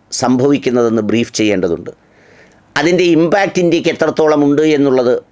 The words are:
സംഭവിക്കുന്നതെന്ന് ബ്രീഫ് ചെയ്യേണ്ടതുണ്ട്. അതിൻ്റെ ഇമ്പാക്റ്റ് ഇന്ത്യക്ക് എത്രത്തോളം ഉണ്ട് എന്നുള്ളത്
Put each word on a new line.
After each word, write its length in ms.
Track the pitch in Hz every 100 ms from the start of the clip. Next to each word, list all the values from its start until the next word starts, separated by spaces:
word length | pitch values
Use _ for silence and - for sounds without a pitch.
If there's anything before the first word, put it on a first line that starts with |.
| - -
സംഭവിക്കുന്നതെന്ന് 800 | 123 127 143 143 131 120 117 113 104
ബ്രീഫ് 240 | 113 117 -
ചെയ്യേണ്ടതുണ്ട്. 500 | 107 95 90 80 - - _ _ - - - _ _ 143
അതിൻ്റെ 280 | 156 180 175 156
ഇമ്പാക്റ്റ് 460 | 170 202 196 185
ഇന്ത്യക്ക് 280 | 175 165 165
എത്രത്തോളം 460 | 156 156 - 156 151 143
ഉണ്ട് 160 | 143 156 147
എന്നുള്ളത് 380 | 139 131 123 120 -